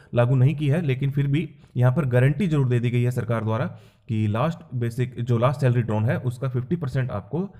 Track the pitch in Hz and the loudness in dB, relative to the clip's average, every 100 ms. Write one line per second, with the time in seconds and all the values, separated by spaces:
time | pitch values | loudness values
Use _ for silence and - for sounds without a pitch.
0 | - 117 120 135 131 151 147 156 151 127 | -2 2 4 4 4 2 0 0 0 -2
1 | 139 139 139 139 - - - 123 123 127 | -2 -2 0 0 -2 -10 -8 0 2 2
2 | 135 123 135 151 190 151 127 120 120 120 | 2 4 4 2 0 2 2 0 0 0
3 | 123 123 107 113 107 110 175 - - _ | 0 -2 -2 -2 -2 -2 -4 -8 -20 _
4 | - 110 107 107 156 170 - 123 117 113 | -6 -2 0 0 -2 -4 -8 -6 -4 -2
5 | 123 117 120 113 123 143 131 120 113 107 | -4 -4 -2 2 2 2 2 2 0 0
6 | 113 175 127 123 135 127 123 175 127 135 | 0 0 -4 -4 -4 -4 -4 -4 -4 -4
7 | 127 127 - 156 196 | -4 -6 -6 -6 -6